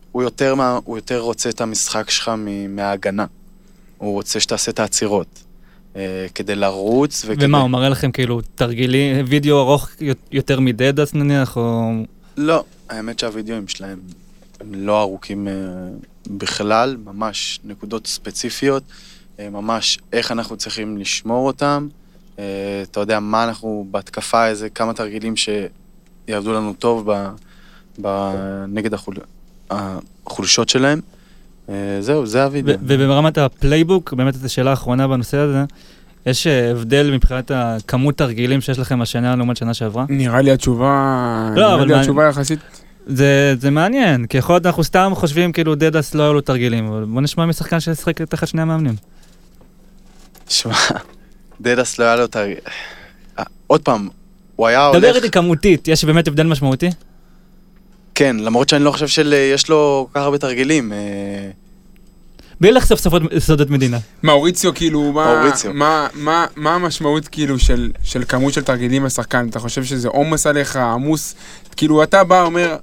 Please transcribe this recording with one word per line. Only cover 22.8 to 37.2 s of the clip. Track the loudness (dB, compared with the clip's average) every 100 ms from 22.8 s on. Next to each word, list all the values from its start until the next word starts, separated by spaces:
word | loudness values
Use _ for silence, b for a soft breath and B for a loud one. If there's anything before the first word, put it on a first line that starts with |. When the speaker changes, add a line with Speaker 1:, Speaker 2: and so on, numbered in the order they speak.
| -6
Speaker 1:
אתה | -6
יודע, | -2 -2
מה | 0 0
אנחנו | -2 -4 -8 -8 -8
בהתקפה, | -8 -8 -10 -2 0 2
איזה, | 0 -8
כמה | -6 -6
תרגילים | -4 -8 -8 -6 -4
שיעבדו | -4 -4 -6 -12 -20 -20 _ -20 -8 -6 -2
לנו | -4 -4 -4
טוב | -2 -2 -2
ב-, | -4 -4 -12 b b b b b -10
ב-, | -4 -4 -4 -4 -6 -8 -8
נגד | -6 -4
החול-, | -6 -8 -14 -16 -20 -20 -20 -10
החולשות | -8 -6 -10 -14 -20 -14 -6 0 2 2
שלהם. | 2 2 2 -4 b b b b -20 -12
אה, | -8 -6 -6
זהו, | -2 -2 0
זה | 0
הווידאו. | 0 0 -2
Speaker 2:
ו-, | -4 0
וברמת | 2 4 4 2 2
הפלייבוק, | 0 0 2 4 4 2 0
באמת, | -2 0 -2
את |
השאלה | -4 -2 0
האחרונה | 0 0 0 0
בנושא | 0 -2 0
הזה, | 0 0 -2 b b b b b -4
יש, | 0 2
אה, | 2 2
הבדל | 0 0 2 2
מבחינת | 4